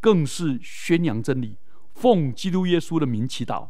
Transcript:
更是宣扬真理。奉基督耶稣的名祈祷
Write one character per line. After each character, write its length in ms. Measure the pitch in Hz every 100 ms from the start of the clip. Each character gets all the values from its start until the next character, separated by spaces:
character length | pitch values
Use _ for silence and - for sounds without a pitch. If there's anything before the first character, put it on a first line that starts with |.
更 240 | 226 202
是 340 | 143 - 170 127
宣 420 | - - - 170
扬 160 | 170 110
真 220 | 113 131
理。 140 | 120 - - - -
奉 380 | - 247 208 143
基 180 | 113 190
督 140 | 180
耶 140 | 180 170
稣 220 | - 165
的 40 |
名 220 | 143 113 127
祈 180 | -
祷 240 | 120 101 -